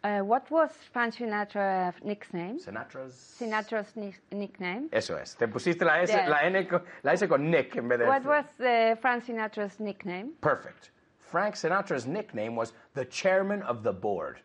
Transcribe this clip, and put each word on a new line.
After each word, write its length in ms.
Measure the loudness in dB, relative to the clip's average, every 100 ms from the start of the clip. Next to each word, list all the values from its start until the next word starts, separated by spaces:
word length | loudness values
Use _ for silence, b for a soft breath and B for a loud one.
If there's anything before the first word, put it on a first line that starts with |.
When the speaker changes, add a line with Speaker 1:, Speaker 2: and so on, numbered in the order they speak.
Speaker 1:
Uh, 160 | 0 -2
what 280 | 2 0 2
was 200 | 2 2 -2 -10
Frank 220 | -2 -2 -2
Sinatra's 760 | -4 -2 -2 0 0 2 0 -4
nickname? 540 | -8 -8 -6 -6 -6 -8
Speaker 2:
Sinatra's 540 | -8 -10 -10 -12 -14 -16 -20 -10
Speaker 1:
Sinatra's 540 | -4 -4 -2 -4 -4 -10
ni-, 180 | -10 -12 _
nickname. 560 | -8 -8 -6 -6 -6 -2
Speaker 2:
Eso 240 | -2 -2 -8
es. 180 | -8
Te 120 | -2 -2
pusiste 340 | 0 0 2
la 160 | 4 4
S, 100 | 4
Speaker 1:
Yes. 160 | 2 4
Speaker 2:
la 100 | 4
N 200 | 4 2 0
con, 160 | -2 B B
la 100 | 2
S 140 | 2 4
con 240 | 2 4
Nick 260 | 2 2 -4
en 120 | 0
vez 100 | 2
de 80 | 4
Speaker 1:
What 160 | 4
Speaker 2:
Fra- 220 | 4 2 0 -2
Speaker 1:
was, 20 |
uh, 340 | 2 4 4 2
Frank 240 | 0 0
Sinatra's 560 | -4 -6 -4 -4 -6 -6
nickname? 500 | -8 -6 -8 -8 -10 -2
Speaker 2:
Perfect. 500 | 0 0 -4 -20 -20 _ _ _
Frank 360 | -4 0 0 -2
Sinatra's 500 | 0 0 0 -4 -2
nickname 500 | -6 -6 -6 -4 -2
was 160 | -4 B B
the 100 | -8
chairman 580 | -8 -2 2 2 2 -2
of 200 | -4 -2
the 100 | -2
board 480 | -2 -4 -4 -6 -10